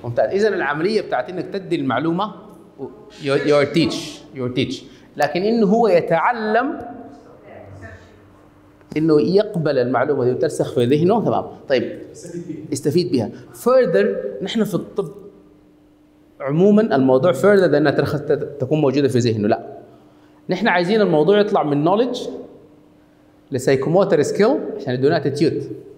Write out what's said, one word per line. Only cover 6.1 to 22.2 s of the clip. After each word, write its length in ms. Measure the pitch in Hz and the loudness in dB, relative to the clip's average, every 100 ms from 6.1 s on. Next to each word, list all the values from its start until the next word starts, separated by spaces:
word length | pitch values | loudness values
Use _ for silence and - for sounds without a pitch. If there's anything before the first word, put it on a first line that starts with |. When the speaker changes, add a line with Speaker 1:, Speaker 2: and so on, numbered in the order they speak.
| 165 185 240 214 220 269 339 - - - - - - - - - - - - - - - - - _ - _ - 151 | 0 0 -2 -2 -2 -2 -6 -12 -16 -18 -20 -20 -20 -20 -20 -20 -20 -20 -20 -20 -20 -20 -20 -20 _ -20 _ -8 -2
Speaker 1:
إنه 240 | 160 151 | 2 4
يقبل 560 | - 190 208 175 156 139 | 4 2 0 -2 -2 0
المعلومة 480 | 123 123 135 139 123 | 0 0 0 0 0
دي 60 | |
وترسخ 420 | - 160 - 151 | 0 -2 -2 -4
في 120 | - 120 | 0 2
ذهنه، 400 | 147 170 226 156 | 4 4 2 0
تمام. 200 | 104 95 - - | -2 -4 -14 -2
طيب 300 | 131 107 - - | -2 -2 -8 -16
Speaker 2:
يستفيد 360 | - - 175 170 | -18 -14 -14 -12
بيها. 120 | 156 - | -14 -8
Speaker 1:
يستفيد 400 | 143 151 156 165 | -4 0 0 0
بيها. 180 | 123 104 - - | -2 -2 -8 -20
Further، 920 | - 240 262 220 185 208 - - - | -6 2 4 4 2 0 -2 -6 -8
نحن 200 | 185 226 | -6 -2
في 120 | 208 170 | -2 -2
الطب 360 | - - 165 - - - - _ _ _ _ _ _ _ _ _ | -6 -6 -8 -10 -20 -20 -20 _ _ _ _ _ _ _ _ _
عموما 400 | 139 156 196 208 214 139 | -4 2 6 6 4 2
الموضوع 380 | 131 131 170 | 4 4 4
further 320 | 170 190 202 175 | 2 4 4 4
ده 120 | 147 | 4
إنها 140 | 156 | 2
ترخ-، 240 | - 143 143 | 2 -2 -4
ت-، 420 | - 143 - - | -2 -2 -2 -6
تكون 220 | 127 156 | -2 2
موجودة 260 | 143 127 139 | 2 2 2
في 120 | 120 | 2
ذهنه، 280 | 120 107 104 | 0 0 0
لا. 200 | - - - - - - _ _ _ - | 0 -4 -18 -20 -20 -20 _ _ _ -6
نحن 180 | 175 220 | -2 0
عايزين 340 | 180 175 220 | 2 2 2
الموضوع 380 | 196 156 151 208 | 4 4 4 4
يطلع 240 | 202 190 | 4 0
من 260 | 147 143 156 | 0 0 2
knowledge 300 | 208 254 254 | 2 0 -2